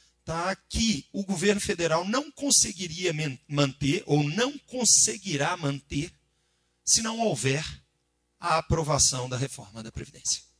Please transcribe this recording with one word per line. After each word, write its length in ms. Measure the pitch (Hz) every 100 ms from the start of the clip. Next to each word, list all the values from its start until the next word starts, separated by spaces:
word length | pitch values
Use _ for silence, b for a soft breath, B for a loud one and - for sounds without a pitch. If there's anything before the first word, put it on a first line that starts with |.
| b b
tá? 320 | - 165 175 190
Que 500 | - 170 226 139 -
o 100 | 202
governo 360 | 196 175 202 226
federal 460 | - 170 165 160 185
não 240 | 254 294
conseguiria 800 | - 277 - - 180 180 165 180
men-, 260 | 156 156 123 -
manter, 560 | 143 139 - 135 - -
ou 160 | 147
não 360 | 147 185 262 294
conseguirá 960 | - 254 220 - - 220 190 143 151 359
manter, 520 | 147 139 - 143 170 - _ _ _ _ _ _
se 180 | - -
não 180 | 226 226
houver 440 | 220 131 131 139 151 - _ _ _ _ _ _
a 160 | 175 160
aprovação 680 | - 160 151 143 - 131 123
da 80 | 127
reforma 460 | 135 - 110 -
da 100 | 110
Previdência. 500 | - - - - - - _